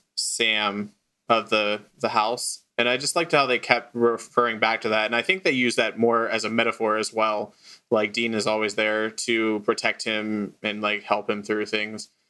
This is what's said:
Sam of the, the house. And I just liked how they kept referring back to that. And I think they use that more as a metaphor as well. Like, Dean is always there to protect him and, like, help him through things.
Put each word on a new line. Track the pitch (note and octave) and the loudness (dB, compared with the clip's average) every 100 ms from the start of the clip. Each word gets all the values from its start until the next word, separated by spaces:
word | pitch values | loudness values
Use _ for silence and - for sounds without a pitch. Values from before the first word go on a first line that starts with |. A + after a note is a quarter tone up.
| _ - | _ -8
Sam | - - A2+ G#2+ G#2 G2+ G#2 _ _ _ - | -6 0 0 2 0 -2 -8 _ _ _ 2
of | A2+ G#2+ | 2 2
the, | A2 G#2 G#2 - - | 0 0 -2 -8 -6
the | A2+ | -2
house. | A2 A2 B2 - - _ - | 0 0 -2 -6 -10 _ -2
And | A#2+ | 0
I | B2+ | 0
just | C#3+ F3 | 0 -2
liked | E3+ | 2
how | D3 C3 | 2 4
they | A#2+ | 2
kept | - A#2+ - A#2+ | 2 2 0 2
referring | A#2 A2+ - - A#2+ A2 | 2 2 -2 2 2 2
back | A2 A2+ | 0 0
to | A2+ | 0
that. | G#2+ G#2+ | 0 2
And | A#2 | 0
I | |
think | A#2 F#3+ | 0 0
they | F3 | 0
use | C3 B2 A#2 | 2 2 2
that | A2+ G2 | 0 2
more | A#2 A#2 A2+ | 2 2 0
as | A2 | -2
a | G#2+ | -2
metaphor | A2+ A2+ A2 A2 A2 | 0 0 0 0 0
as | G#2+ | -2
well. | A2 A2 G#2+ G#2 - - - - | 0 0 0 -6 -12 -20 -12 0
Like, | A2 G#2+ | 0 0
Dean | A2+ A#2 | -2 -2
is | A2 G#2+ | 0 0
always | G#2+ G#2+ G2+ | 0 0 0
there | G#2+ G#2+ A2 | 0 0 -2
to | A2 - A2+ A2 G#2+ | -4 -2 0 0 0
protect | G#2 A2 A#2 - | 0 0 -2 -4
him | A2+ G#2+ G#2+ G#2+ G2+ - | -4 -4 -4 -4 -6 -6
and, | G#2+ G#2 | -8 -4
like, | G#2 G#2 | -4 -2
help | - G#2 G#2 | -2 -2 -2
him | G#2 | -4
through | G2+ G#2+ G#2 | -2 -4 -2
things. | G#2+ G#2+ G#2+ - _ | -4 -4 -10 -14 _